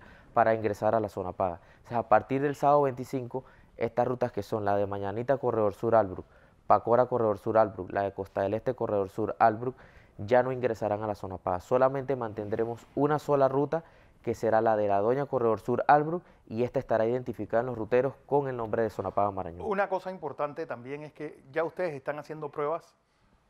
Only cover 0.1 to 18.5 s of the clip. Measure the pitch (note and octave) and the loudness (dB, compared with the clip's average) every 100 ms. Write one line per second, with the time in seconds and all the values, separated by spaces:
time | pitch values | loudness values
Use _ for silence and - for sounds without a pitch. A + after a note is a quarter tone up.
0.1 | - - - A2 A2+ G#2+ G#2 G#2+ A2+ G#2 | -20 -4 2 4 4 0 0 0 0 -2
1.1 | - F#2 F2+ F#2+ E2+ - - - A#2+ A2 | -6 -8 -2 -4 -4 -14 -20 -8 -4 4
2.1 | G#2+ - C3+ C#3+ C#3 C#3+ D3 C#3 B2+ B2 | 2 2 -2 -2 0 2 4 2 -2 -8
3.1 | C3+ A#2+ C3 - - _ - A#2+ - A#2+ | -8 -6 -10 -12 -20 _ -6 -4 0 -2
4.1 | B2 A#2+ - - A2 G2+ G2+ G2+ G2+ G2 | 0 -4 -4 -6 -4 0 0 0 -4 -6
5.1 | G#2 C3+ C3+ B2 A2 G#2 G2 A#2 A2+ G2 | -6 -2 0 0 0 0 0 4 4 4
6.1 | F2+ - - _ _ - G#2 - A#2 B2 | -4 -14 -20 _ _ 4 4 6 4 4
7.1 | B2 A2 G2+ A2+ A2 G#2+ G2+ F#2 G2 G2 | 2 2 0 2 2 2 0 -6 -2 -2
8.1 | G2 G2 G2+ G2 A2 C3 B2 A2+ G#2 G2 | -4 -6 -2 -2 -2 -4 -4 -2 0 -2
9.1 | - G#2 - A2+ A2 B2 - - - _ | -4 -4 4 4 2 -6 -10 -18 -20 _
10.1 | - G2+ B2 B2+ B2+ B2 A2+ G#2 G#2 G#2+ | -10 2 4 4 0 -2 0 -2 -2 -2
11.1 | G#2 F#2+ F#2 F#2 F2+ - B2+ C3 C#3 C3 | -6 -8 -6 -4 -4 0 4 4 2 -4
12.1 | C3 A2+ G#2+ G#2 A2 A2+ A#2 - - C#3+ | -4 -4 -6 -6 -2 -2 -4 -8 0 0
13.1 | D3+ - C#3+ C3+ C3 C#3+ D#3+ - - _ | 0 0 2 2 2 -2 -4 -8 -20 _
14.1 | _ - A2 A2+ A2 A2+ G#2+ G#2 G2 G#2+ | _ -6 -2 2 4 4 2 2 2 2
15.1 | C3+ C#3 C3 A#2 G#2+ - B2 - D3 D3+ | 0 0 0 2 0 0 0 4 4 4
16.1 | F3 - _ - A2 A#2+ C3+ - A2+ A2+ | -6 -10 _ -10 -4 -2 -2 -2 0 2
17.1 | B2+ B2+ A2+ G2+ A2+ B2+ A#2 G#2+ B2 C3+ | 0 -4 -8 -2 -2 -2 -6 0 2 0
18.1 | - - C#3+ C3+ | -4 -2 0 0